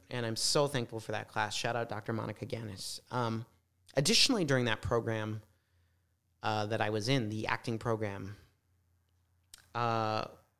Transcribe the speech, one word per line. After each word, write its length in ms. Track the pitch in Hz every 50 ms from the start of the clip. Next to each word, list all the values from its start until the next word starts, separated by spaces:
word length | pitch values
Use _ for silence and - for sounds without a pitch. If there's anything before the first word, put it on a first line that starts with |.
| - -
and 140 | 127 123 117
I'm 120 | 113 113
so 300 | - - - - 156 147
thankful 340 | 139 143 127 120 - - 110
for 120 | - - 107
that 160 | 104 110 -
class. 260 | - 110 107 104 -
Shout 220 | - - 120 117
out 140 | 117 117 -
Doctor 240 | 107 107 - - 117
Monica 320 | 110 113 113 104 - 110
Ganis. 540 | 107 - 117 117 107 98 - - - - - - -
Um, 340 | - 123 120 113 113 110 117 - _ _ _ _ _ _ _ - -
additionally, 520 | 135 143 160 233 - - - 262 214 170
during 180 | 139 139 127 123
that 160 | 117 110 -
program, 640 | - - 123 117 113 117 113 110 107 107 110 107 - - _ _ _ _ _ _ _ _ _ _ _ _ _ _ _ _ _ _ -
uh, 220 | 110 107 107 107
that 140 | 104 113 110
I 80 | 107 107
was 220 | 107 110 104 123
in, 180 | 139 139 113 104
the 180 | 107 110 -
acting 320 | - 110 - - - 113 110
program, 580 | - 120 113 107 110 101 98 98 98 98 104 - - - _ _ _ _ _ _ _ _ _ _ _ _ _ _ _ _ _ _ _ _ - - - _ -
uh, 500 | 117 120 117 113 113 110 107 107 110 - - - - - _ _ _